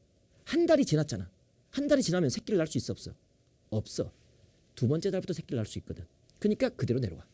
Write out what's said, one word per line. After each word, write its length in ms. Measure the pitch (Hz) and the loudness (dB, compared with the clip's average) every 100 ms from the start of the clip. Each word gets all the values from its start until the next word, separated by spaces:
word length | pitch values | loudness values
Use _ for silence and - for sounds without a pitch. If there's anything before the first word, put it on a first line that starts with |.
| _ _ _ _ | _ _ _ _
한 220 | - 311 339 | -4 2 4
달이 180 | 302 | 4
지났잖아. 460 | - 151 151 101 90 - _ _ _ | 4 2 0 -4 -8 -14 _ _ _
한 160 | - 294 | -2 2
달이 160 | 285 | 4
지나면 280 | 175 180 147 | 4 2 0
새끼를 260 | - - 196 | 0 -2 0
낳을 80 | 156 | 0
수 120 | 160 | -2
있어, 140 | - | -4
없어? 220 | 101 - - _ _ _ _ _ | -6 -10 -16 _ _ _ _ _
없어. 420 | 107 - - - - _ _ _ _ _ | -4 -4 -6 -8 -10 _ _ _ _ _
두 120 | - 117 | -2 0
번째 220 | 160 196 | 2 0
달부터 220 | 190 180 | -2 -4
새끼를 220 | 165 - 127 | -6 -4 -4
낳을 100 | 107 | -4
수 120 | - | -6
있거든. 240 | - - 87 _ _ - | -10 -10 -14 _ _ -2
그러니까 300 | 208 214 254 | 0 2 0
그대로 300 | - 127 120 | 0 0 0
내려와. 260 | 110 76 - | -2 -6 -16